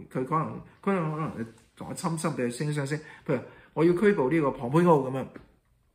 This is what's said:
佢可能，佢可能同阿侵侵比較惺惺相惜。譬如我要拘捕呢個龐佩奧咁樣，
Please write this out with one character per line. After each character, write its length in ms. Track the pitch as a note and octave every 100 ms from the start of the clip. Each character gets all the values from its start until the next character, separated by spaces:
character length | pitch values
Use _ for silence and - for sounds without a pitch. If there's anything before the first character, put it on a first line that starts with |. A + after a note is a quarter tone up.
| -
佢 160 | -
可 120 | C3 D#3
能， 240 | A#2+ A#2+ - _
佢 40 |
可 80 | -
能 540 | F#3+ D#3 D3+ A#2 - A2+ - _
同 140 | _ -
阿 60 |
侵 220 | - E3+ D#3+
侵 140 | E3
比 60 | C3
較 80 |
惺 240 | A#2+ A#2+ D3+
惺 40 |
相 140 | D3 C#3
惜。 80 | D3+ - - -
譬 80 |
如 60 | B2 - - -
我 120 | D3
要 80 | E3
拘 200 | F3 G#3
捕 180 | G3+ C3
呢 100 | D#3+
個 60 | C#3
龐 200 | - B2
佩 80 | D#3
奧 320 | F3 D3+ B2+
咁 80 | C3
樣， 80 | - - - _ _ _ _